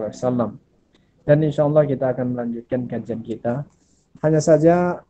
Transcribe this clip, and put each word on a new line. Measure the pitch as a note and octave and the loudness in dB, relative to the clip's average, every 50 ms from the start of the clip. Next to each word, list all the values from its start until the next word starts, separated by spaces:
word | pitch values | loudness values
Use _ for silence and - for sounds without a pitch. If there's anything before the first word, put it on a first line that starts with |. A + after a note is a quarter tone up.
| G#2+ | -4
alaihi | G#2 G2+ | -6 -8
wasallam. | - - B2+ B2+ A#2+ A#2 G#2 G#2 - - _ _ _ _ _ _ _ _ _ _ _ _ | -6 -4 -2 -2 -2 -2 -4 -6 -12 -20 _ _ _ _ _ _ _ _ _ _ _ _
Dan | - D3 D3+ D#3 | 2 2 2 2
insya | D3+ C#3 - D3+ | 0 0 0 0
Allah | C#3+ D3+ D3+ D3+ C#3 | 2 4 2 2 2
kita | C3+ A#2+ C3+ B2+ B2 | 0 -2 -2 -2 -2
akan | - B2+ B2 B2 B2 | -2 -4 -4 -4 -4
melanjutkan | A#2+ A#2 A#2 A#2 A#2 _ C3 B2+ B2 | -6 -6 -8 -10 -8 _ -4 -4 -4
kajian | - B2 A2+ A2 - A2+ A2 | -6 -8 -8 -8 -8 -8 -8
kita. | - A#2 A2 - - A#2 A#2+ C#3+ C#3+ - _ _ _ _ _ _ _ _ _ - - | -6 -8 -10 -6 -4 -4 -4 -4 -6 -10 _ _ _ _ _ _ _ _ _ -4 0
Hanya | D#3 D#3+ D#3 | 2 2 2
saja | D3 E3+ D#3+ D3+ D3+ E3 E3+ F3 F3 F3+ F3 - - _ | 4 4 4 6 6 4 4 4 2 0 -2 -6 -10 _